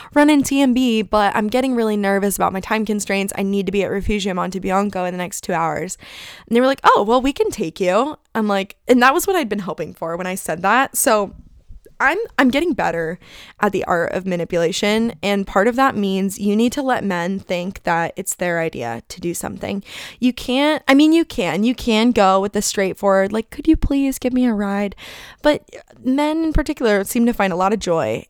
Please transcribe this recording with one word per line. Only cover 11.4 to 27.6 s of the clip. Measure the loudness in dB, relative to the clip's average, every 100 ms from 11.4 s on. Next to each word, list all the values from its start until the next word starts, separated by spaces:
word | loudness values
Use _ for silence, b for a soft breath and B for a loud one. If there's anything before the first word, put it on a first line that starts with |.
| -20 -20 -20 -20 -16 -2
I'm, | 0 0 -2 2
I'm | 2
getting | 4 0
better | 0 0 0 -4 -6 B B B -4
at | -2
the | 0
art | 0 -2 -2
of | -4
manipulation, | -4 -4 -4 -2 -2 -2 0 0 -2 -4
and | -2 -2 -2
part | 0 0
of | 2
that | 0
means | 0 -2 -2 -2 -2
you | -2 2
need | 0
to | 0
let | -2 -2
men | -2 -4 -4 -6
think | -6 -6 -6 -8
that | -4 -2 -2 -6
it's | -10 -6
their | -4 -2
idea | -4 -4 -8 -8 -12
to | -10
do | -8
something. | -6 -8 -8 -8 -8 B B B B
You | -2
can't, | -2 -2 0 2 2 4
I |
mean, | 6 6
you | 4 2
can, | -2 -2 0
you | 0
can | 0 0 2 4
go | 4 4 4
with | 0
the | -2
straightforward, | -4 -2 -2 0 2 2 2
like, | -2 -6
"Could | -2 0
you | 2
please | 2 0 0 -2
give | -2
me | 0 2
a |
ride?" | 0 -2 -2 -4 B B B B B
But | 2 2 -2 -20 -20 -8
men | -2 0 2 0
in | 0
particular | 0 0 0 2 2
seem | 0 0 2
to |
find | 2 0
a |
lot | 0